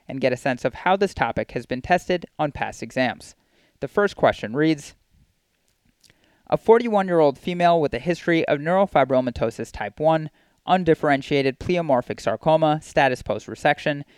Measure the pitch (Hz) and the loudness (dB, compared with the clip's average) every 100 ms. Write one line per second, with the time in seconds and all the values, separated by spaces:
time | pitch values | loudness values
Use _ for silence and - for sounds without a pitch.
0 | _ 131 131 123 139 123 131 - - 196 | _ -2 -2 0 -4 -4 -6 -4 0 0
1 | 196 - 120 113 113 - 123 127 - 180 | 0 -2 -2 -2 -6 -8 -8 -10 0 -2
2 | - 180 - _ 151 - 104 - 117 131 | 0 -6 -6 _ -6 -4 -10 -8 -10 -4
3 | 127 82 - - _ _ _ _ 139 - | -4 -4 -14 -20 _ _ _ _ -6 0
4 | 202 - 131 - 107 120 156 151 - - | 0 2 0 2 -4 -2 0 0 -6 -20
5 | _ _ _ _ _ _ _ _ _ _ | _ _ _ _ _ _ _ _ _ _
6 | _ _ _ _ _ - - 226 240 208 | _ _ _ _ _ -4 4 4 4 -2
7 | 190 175 147 131 - 175 175 170 147 120 | 0 2 2 2 -6 0 2 2 0 -4
8 | 156 170 - 165 - 147 156 185 196 156 | -4 -4 0 0 2 -2 0 0 2 2
9 | 131 131 127 - 117 - 117 - 104 - | 2 2 0 -4 -6 -6 -12 -10 -12 -2
10 | 151 160 156 - _ _ - 185 170 156 | 0 0 -2 -14 _ _ -2 0 2 2
11 | 151 135 - 143 135 131 - 180 165 127 | 2 0 0 0 0 -4 -4 -4 0 0
12 | - 107 - 107 - 160 160 151 - - | 0 -6 -4 -2 2 2 2 0 -2 0
13 | 139 127 - 107 - 110 151 143 - 143 | 2 0 -4 -8 -6 -4 -2 0 -2 -6
14 | 139 | -10